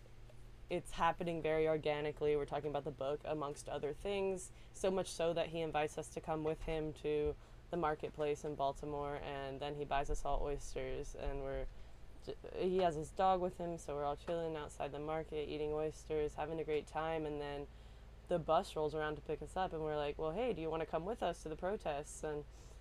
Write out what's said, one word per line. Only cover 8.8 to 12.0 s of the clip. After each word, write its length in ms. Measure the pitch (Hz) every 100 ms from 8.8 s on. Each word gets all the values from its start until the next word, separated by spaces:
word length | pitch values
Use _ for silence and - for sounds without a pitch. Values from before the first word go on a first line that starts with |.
| 151 147 143 143 143 139 135
and 140 | 135
then 140 | 143
he 100 | 147
buys 240 | 143 139 147
us 140 | 143
all 160 | 143 143
oysters, 720 | 147 143 - 139 131 131 147 - 143
and 120 | 139
we're 220 | 135 135 127 - - -